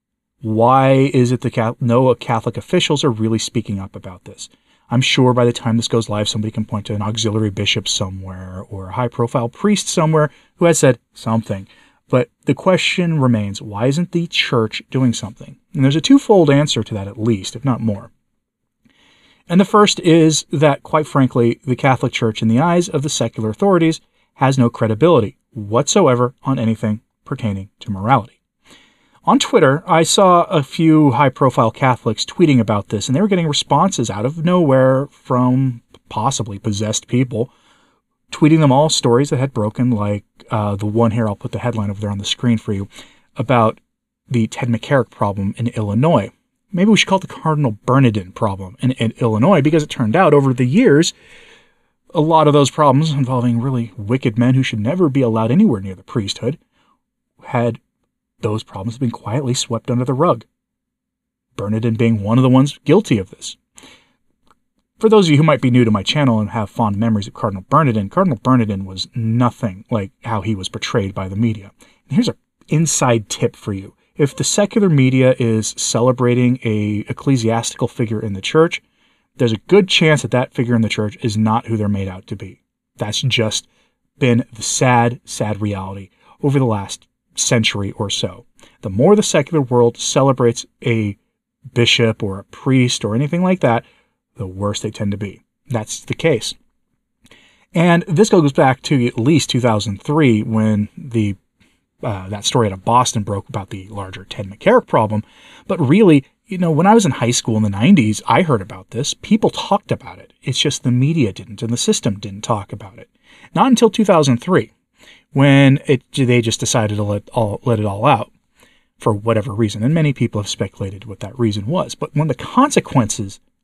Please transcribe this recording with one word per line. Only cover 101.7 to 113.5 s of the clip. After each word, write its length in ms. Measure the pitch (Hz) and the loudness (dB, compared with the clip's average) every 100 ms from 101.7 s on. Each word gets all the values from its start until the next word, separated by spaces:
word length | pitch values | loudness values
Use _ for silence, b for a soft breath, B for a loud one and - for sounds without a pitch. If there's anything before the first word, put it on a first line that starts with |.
| _ _ _ | _ _ _
uh, 280 | 123 98 95 | -10 -8 -10
that 160 | 104 - | -8 -2
story 220 | 127 107 | 0 0
out 60 | |
of 120 | 92 110 | -2 0
Boston 380 | 123 123 113 | 2 2 -4
broke 260 | 101 98 - | -6 -8 -8
about 200 | 104 92 | -10 -10
the 200 | 95 92 | -14 -14
larger 340 | 101 92 92 | -14 -14 -16
Ted 240 | 95 - 98 | -16 -14 -12
McCarrick 400 | 101 190 240 - | -4 2 2 2
problem. 340 | 143 104 107 B B B B - | 0 2 -2 B B B B -8
But 140 | 185 | -2
really, 420 | 127 190 196 143 b _ _ | 2 4 6 4 b _ _
you 120 | 180 | -4
know, 140 | 175 | -2
when 160 | 151 190 | 2 4
I 60 | |
was 120 | 226 185 | 4 4
in 60 | |
high 200 | - 120 | 0 -2
school 260 | 120 - 107 | -2 -2 0
in 60 | |
the 60 | 107 | 0
nineties, 520 | 98 135 185 107 101 - | 2 4 6 4 -2 0
I 140 | 123 | 0
heard 180 | 170 113 | 2 -2
about 300 | 92 - - | -4 -16 -12
this. 220 | 117 147 | -8 -8
People 360 | - - 220 190 | -8 -2 0 0
talked 420 | - - 202 - | -4 -2 -4 -2
about 280 | 107 - 98 | -8 -8 -20
it. 120 | - _ | -20 _
It's 180 | - 127 | -8 -4
just 240 | 151 - | -4 -2
the 80 | 131 | -2
media 420 | 123 139 165 107 | 0 2 2 -2
didn't 280 | 95 95 104 | -4 -16 -10
and 120 | 113 | -6
the 20 | 120 | -4
system 420 | - 208 117 95 | -2 -2 -2 -4
didn't 260 | 104 101 | -10 -10
talk 280 | - 107 95 | -6 -6 -6
about 260 | 98 98 113 | -16 -18 -20
it. 120 | - _ b b b | -20 _ b b b